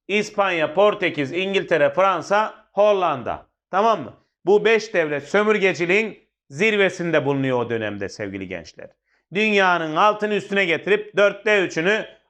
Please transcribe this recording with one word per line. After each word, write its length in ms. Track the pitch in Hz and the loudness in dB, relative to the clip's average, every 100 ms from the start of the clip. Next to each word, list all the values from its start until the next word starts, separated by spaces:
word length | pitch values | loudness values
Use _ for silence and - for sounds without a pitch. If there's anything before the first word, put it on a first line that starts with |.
| - | -4
İspanya, 680 | 202 202 - 196 175 151 | -4 -4 -2 -2 0 -2
Portekiz, 580 | 156 208 202 175 - 139 | 2 2 2 -2 -2 -4
İngiltere, 580 | 175 190 196 175 165 143 | -4 -2 -2 0 2 2
Fransa, 760 | 143 190 180 143 202 214 - _ | 2 2 0 0 0 0 -6 _
Hollanda. 720 | - 208 202 175 139 107 76 - _ - | 2 2 4 0 -2 -6 -8 -10 _ -6
Tamam 320 | 185 226 208 | 0 2 0
mı? 120 | 110 - _ _ 170 | -4 -16 _ _ 2
Bu 180 | 208 | 4
beş 300 | 202 226 214 | 4 2 0
devlet 340 | 180 156 147 139 | -2 -2 -2 -2
sömürgeciliğin 1000 | 196 214 208 190 151 170 196 220 - _ _ _ | 0 2 2 2 0 0 0 0 -8 _ _ _
zirvesinde 760 | 139 220 208 190 175 170 160 | -2 0 2 0 0 0 0
bulunuyor 340 | 139 139 135 123 | 0 0 0 0
o 120 | 113 | -2
dönemde 380 | 113 107 101 98 | -4 -4 -6 -10
sevgili 400 | - 101 98 92 | -8 -10 -8 -10
gençler. 420 | 90 82 - - _ _ _ _ | -12 -14 -20 -20 _ _ _ _
Dünyanın 600 | 180 220 202 190 175 160 156 | -2 0 2 2 2 0 2
altını 380 | 208 208 208 | 2 2 -2
üstüne 300 | 208 - 196 | -4 -2 -2
getirip 520 | 185 156 175 214 214 165 | 0 -2 0 -2 -2 2
dörtte 480 | 202 196 220 208 | 2 2 0 0
üçünü 420 | 175 - 170 214 - - | 0 -2 0 -2 -4 -16